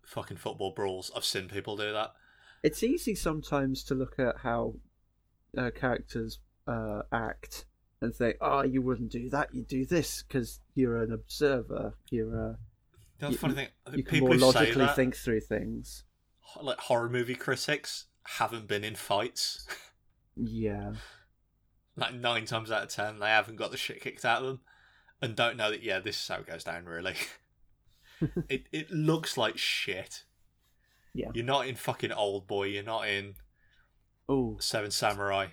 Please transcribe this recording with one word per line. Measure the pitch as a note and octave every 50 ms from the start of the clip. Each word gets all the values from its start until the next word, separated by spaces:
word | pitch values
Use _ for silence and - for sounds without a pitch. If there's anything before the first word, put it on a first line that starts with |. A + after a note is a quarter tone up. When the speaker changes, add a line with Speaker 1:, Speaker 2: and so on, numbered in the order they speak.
Speaker 1:
fucking | _ - - A#2 G2 - G2+ -
football | - G#2+ - - G2+ F#2+
brawls. | F#2+ - G#2 G2 F#2 F#2 F#2 - -
I've | A#2+ -
seen | - - G2+ F#2+ F#2
people | G2 G2+ F#2+ - G#2+
do | G2+ G#2+ G#2
that. | G#2+ G#2+ A2 A2 - _ _ _ _ _ - - - _
Speaker 2:
It's | - D3+ D3+ -
easy | - A#3 D4 F4 - C4 G3+
sometimes | - - F3 D#3 D#3 D3 - D3+ C#3+ C3+ C3+ C3+ - -
to | - C#3+
look | C3 C3 B2+ - -
at | C3 A#2+ - -
how, | - A#2 A#2 A#2 A#2 A#2 A2+ - - _ _ _ _ _ _ _ _ _ _ _ _ _ -
uh, | B2+ B2+ A#2+ -
characters, | - - B2+ B2 - A#2+ - - B2 A2+ A2+ - - - _ _ _ _
uh, | - A#2+ A2+ A2 G#2+ G#2 G#2 - -
act | - A#2 A2+ G#2+ - - - - - - - - _ _ _ _ _ _
and | - A#2+ A#2
think, | - B2 A#2 - -
"Oh, | - D3 C#3 C#3
you | C3+ C3 B2+ C3
wouldn't | B2 B2+ B2+ A#2 A#2+ A2
do | - A#2+ A#2+ B2+
that. | C3+ C#3 C#3+ - -
You'd | B2+ A#2 -
do | C#3 C3 C3
this | - F3+ E3+ C#3+ - - -
'cause | - - - C3+ A#2 - - - - _ _
you're | - C3 A#2+ A#2 A#2
an | A2+ A2
observer. | A2+ A2 - - - - D3 C#3+ C#3 B2+ A2 - - - A2 G#2+ G#2+ - _ -
You're | - A#2 A2 A2 A2+
a, | A2+ A2 A2+ A2+ - A2 - _ _ _ _ _ - - - _ -
Speaker 1:
The | D3
other | C#3+
Speaker 2:
you, | B2 A#2
Speaker 1:
funny | - - B2+
thing, | C#3 C3+ - _ _ _
I | -
think | C#3 D3+
Speaker 2:
you | C3
can | -
Speaker 1:
people | - D#3 C3+ B2+
Speaker 2:
more | B2+
Speaker 1:
who | B2 C3 C3
say | B2 A#2+
Speaker 2:
logically | A2 A2+ A#2 C3+ C3
Speaker 1:
that, | C#3 C#3+
Speaker 2:
think | C#3 C3 B2+ B2
through | - - B2+ A2+ G#2+
things." | - - A2 G#2 - G#2+ A2+ - - - - - - _ _ _ _ _ _ _
Speaker 1:
ho-, | _ - - - D3
like, | C3+ B2 -
horror | - - B2+ A#2 A#2 A#2
movie | A#2+ B2+ A#2+ A#2+ B2+
critics | - - - B2+ - - - D3+ D3 - - - - - _ _ _ _
haven't | - - - A#2 A2+ A#2 A2+ G#2+
been | G2+ G#2 G#2 G2+
in | G#2+ A2+
fights. | - - - G#2 G2 A2 B2 - - - - - - - -
<laughs> | - - - - _ _ _ _ _ _ _ _ _ -
Speaker 2:
Yeah. | A#2+ A2+ A2+ A2+ A2 G#2+ G2+ G2+ G2+ G#2 G#2+ A2 - - - - - _ _ _ _ _ _ _ _ _ _ _ _ _ _
Speaker 1:
Like, | - A#2+ A#2 B2
nine | B2 A#2+ A#2+ A#2+ A2+ A2
times | A2 A#2 A2+ A2 G#2+
out | A2+ G#2 G2
of | -
ten, | - - G#2 G#2+ A2 G#2+
they | G2+
haven't | G#2+ A2 G#2+ G#2 A2 A2+
got | G#2+ A2 -
the | A2+
shit | B2+ - - C3 -
kicked | - - - - -
out | B2 A#2 A#2
of | C3
them | C3 C3+ B2+ _ _ - _ - - _ _ _ - _ _
and | - A#2+ A2
don't | G2+ A#2+ A#2 A2
know | A#2+ G#2+ G#2+
that, | G#2+ G2+
yeah, | A2+ A2 G2 F#2+
this | F#2+ G#2+ G2+ -
is | - -
how | F#2
it | F#2 -
goes | - E2+ E2 -
down, | E2+ E2 E2+ F2
really. | F2 E2 E2+ F2+ F#2+ F2 -
<laughs> | - - - - _ _ _ _ - _ _ _ _ _ _ _ _ - - - E3 - - - C#3 -
It, | C3+ C3 - -
it | - D#3 D#3+ -
looks | F#3+ D#3 D#3 D#3 D#3+ D#3+ D#3+ - -
like | C3+ A2+ A2 A2+ -
shit. | - - - - - - F#2+ F2+ - - - - - _ _ _ _ _ _ _ _ _ _ _ _ _ _ _ _ _ _
Speaker 2:
Yeah. | B2 - A2+ A2+
Speaker 1:
You're | A2+ A#2+
not | B2+ C3+ C#3 B2 C3
in | B2+
fucking | - - - A#2+ - - A2
Old | A2+ - G#2 G2+ G2 G2+ F#2 -
Boy, | G#2 G2+ G2
you're | G2 G2+ G2+
not | G2+ A2+ A2 A2 G#2
in | G#2 G2+ G2+ G2 G2+ G2 - - _ _ _ _ _ _ _ _ _ _ _ _ _ _ _ _ -
Speaker 2:
Ooh. | C#3 C3+ B2+ A2+ G#2+ G2+
Speaker 1:
Seven | - - - A2+ G#2 G#2
Samurai. | G2 - - A2 G#2 G2+ G2+ G2 G2 G2 G2 F2